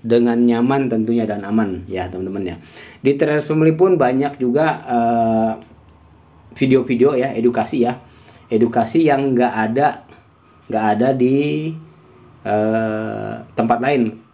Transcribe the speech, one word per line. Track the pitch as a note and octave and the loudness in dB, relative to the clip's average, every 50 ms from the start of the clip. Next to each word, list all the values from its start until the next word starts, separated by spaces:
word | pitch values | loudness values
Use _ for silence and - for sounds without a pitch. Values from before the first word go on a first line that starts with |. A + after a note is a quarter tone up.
dengan | - A2+ A#2 A#2+ A#2+ A#2+ A#2 | 0 2 2 4 4 2 2
nyaman | A#2+ A#2+ A#2+ A#2 A#2 A#2+ C3 C3+ C#3 C3+ B2 | 2 2 2 4 2 2 2 2 0 0 0
tentunya | A#2 A2 A2 A2+ A#2 A#2 A2+ G#2+ | -2 -2 0 0 0 -2 0 -2
dan | G#2 G#2 G2 | -4 -6 -6
aman, | G2 G#2+ A2+ G#2+ G2 F#2 F2+ F2+ | -2 0 0 0 -2 -4 -10 -10
ya, | F#2 F#2 F#2 F2+ F2+ | -8 -8 -8 -6 -8
teman-teman, | F#2 F#2 F#2+ F#2+ F#2+ G#2 | -8 -8 -8 -8 -8 -8
ya. | F#2+ F2+ E2+ - - - - - - - - - | -8 -8 -10 -12 -16 -20 -20 -20 -20 -20 -20 -2
Di | - C3+ C#3+ | 0 0 2
Traders | C#3+ D#3+ D3+ D3+ D3+ D3 | 2 0 0 0 -2 -2
Family | - D#3 D#3 D#3 D#3+ | -2 0 2 2 2
pun | D#3+ D#3 F#3 F#3+ F#3 | 4 4 4 4 4
banyak | D#3 C3 B2+ C3 C3 C#3+ C#3+ - | 2 2 2 2 0 -2 -4 -4
juga, | - B2+ B2 A#2+ D3 D#3+ D#3 C#3 - | -4 -2 0 0 2 0 0 -2 -4
eh, | - B2+ B2 A#2+ A#2 A#2 A#2 A#2 A2+ A2+ A2+ A2+ A2+ A2+ A2+ - - - - - _ - - - - - - - _ _ _ - - - - - | -6 -2 -2 0 0 2 0 0 0 2 2 0 0 0 -2 -6 -12 -20 -20 -20 _ -20 -20 -20 -20 -20 -20 -20 _ _ _ -20 -20 -20 -4 -2
video-video, | C3+ C3 C3 B2+ A#2+ - B2+ A#2 B2+ C#3+ D3 | 2 4 4 2 2 0 2 2 4 2 4
ya, | B2 B2+ C#3 - A2+ | 0 -2 -2 -2 0
edukasi, | A#2 A#2+ A#2+ C3 B2 - - C3 A#2+ | 0 0 0 0 -4 -2 0 0 0
ya, | B2 C3 - - - - - - - - - - _ | 0 -2 -6 -14 -20 -20 -20 -20 -20 -20 -20 -8 _
edukasi | A#2+ A2 A#2+ A#2 - B2 A#2 A#2 - E3 E3 | 0 2 2 2 2 -2 -2 0 0 2 2
yang | D3+ C#3 C3+ C#3 C#3 | 4 2 2 0 0
nggak | C3 A#2+ B2 A#2 - | 2 2 0 0 0
ada, | A2 A2 A2 A#2 C#3 D3 D3 - - - - - - _ _ _ _ _ _ _ - | -2 -4 -2 0 0 0 -2 -2 -6 -18 -20 -20 -20 _ _ _ _ _ _ _ -20
nggak | _ - - A2 A2 G#2+ G#2 | _ -6 -4 -2 0 0 0
ada | G#2 B2 C3+ | 2 2 0
di, | C3+ B2+ B2 B2+ C3+ C#3 D3 D3 D3+ D3+ D#3 E3 D#3+ D#3+ - - - - - - - - - - - - - | 2 2 2 2 2 0 0 -2 -4 -4 -6 -8 -10 -12 -16 -20 -20 -20 -20 -20 -20 -20 -20 -20 -20 -12 -4
eh, | G2+ G#2 G#2+ G#2+ A2 A2 A2+ A2+ A2 G#2+ G#2+ A2 G#2+ G#2+ G#2+ G#2 G#2+ A2+ A2+ - - | -2 0 0 0 0 0 -2 -2 -2 -4 -6 -6 -8 -8 -8 -8 -10 -10 -12 -14 -8
tempat | - - A2+ A2+ A#2+ A2+ | -4 -4 0 0 0 0
lain. | B2 C#3 C#3+ C3 A#2 G#2+ - - - _ | 0 0 0 0 0 -2 -4 -10 -20 _